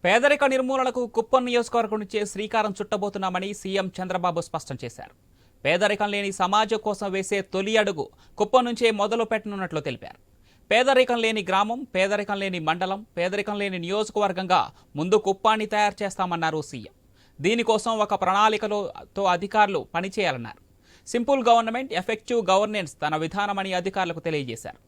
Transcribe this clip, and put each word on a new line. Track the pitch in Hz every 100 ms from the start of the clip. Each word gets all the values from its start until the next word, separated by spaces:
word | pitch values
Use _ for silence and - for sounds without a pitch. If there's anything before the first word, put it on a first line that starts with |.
| 180
పేదరిక | 220 277 285
నిర్మూలనకు | 277 262 254 269 262 254 240
కుప్పం | 226 226 262 247
నియోజకవర్గం | 240 233 240 226 214
నుంచే | 202 214 208
శ్రీకారం | 190 214 226 214 196
చుట్టబోతున్నామని | 208 214 202 196 190 180 190
సీఎం | 208 190 190 190 -
చంద్రబాబు | 185 185 180 170
స్పష్టం | 170 160 - 127
చేశారు. | 120 - - _ _ _ _ _ 147
పేదరికం | 175 202 208 208
లేని | 202 202
సమాజం | 190 190 208 214 220
కోసం | 214 202 202
వేసే | 190 190 202
తొలి | 190 190 196 220
అడుగు | 208 170 - _ - -
కుప్పం | 208 254 240
నుంచే | 233 233
మొదలు | 214 202 233
పెట్టనున్నట్లు | 226 220 208 202 180 160
తెలిపారు. | 147 127 - - _ _ _ _ _
పేదరికం | 214 262 269 254 240
లేని | 226 214 180
గ్రామం, | 190 214 240 269 185
పేదరికం | 190 202 202 202
లేని | 196 180
మండలం, | 156 170 185 196 220 -
పేదరికం | 175 202 202 208
లేని | 202 185
నియోజకవర్గంగా | 170 202 214 - 202 180 185 180 - - _ -
ముందు | 175 208
కుప్పాన్ని | 196 190 220 220 208
తయారు | 208 208 -
చేస్తామన్నారు | 202 - 185 170 160 156
సీఎం. | 147 131 104 _ _ _ _ -
దీనికోసం | 156 233 220 214 226 220
ఒక | 208
ప్రణాళికలో, | 202 185 190 214 226 214 208 196 - - -
తో |
అధికారులు | 196 175 196 214 208 180 - 165
పనిచేయాలన్నారు. | 190 190 185 131 117 - _ _ _ - -
సింపుల్ | 240 233 277 240
గవర్నమెంట్, | 233 226 240 262
ఎఫెక్టివ్ | 160 185 220 - 240 185
గవర్నెన్స్ | 190 214 214 165 -
తన | 147 156
విధానమని | 160 190 202 196 190
అధికారులకు | 180 180 190 180 160
తెలియజేశారు. | 165 151 127 113 - -